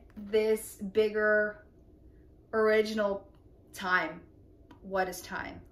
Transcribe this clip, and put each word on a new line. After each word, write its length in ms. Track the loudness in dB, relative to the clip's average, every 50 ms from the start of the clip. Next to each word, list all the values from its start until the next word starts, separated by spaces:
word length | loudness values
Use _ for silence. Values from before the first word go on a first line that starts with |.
| -14 -18 -18
this 600 | -16 -6 -2 0 2 2 2 0 0 -4 -8 -12
bigger 880 | -10 -10 -2 2 2 2 2 2 2 2 4 4 4 2 0 -4 -10 -18 -20 -20 -20 -20 -20 -20 -20 -20 -20 -20 -20 -20 -20 -20 -20 -12 -4 0
original 760 | 2 4 6 6 4 4 2 0 0 0 0 -2 -4 -8 -14 -20 -20 -20 -20 -20 -20 -20 -20 -12
time. 480 | -8 -2 0 2 2 0 -2 -6 -10 -18 -20 -20 -20 -20 -20 -20 -20 -20 -20 -20 -20
What 280 | -10 -4 -2 -2 -2 -2
is 120 | -6 -10
time, 400 | -12 -10 -10 -10 -10 -10 -12 -16 -18 -14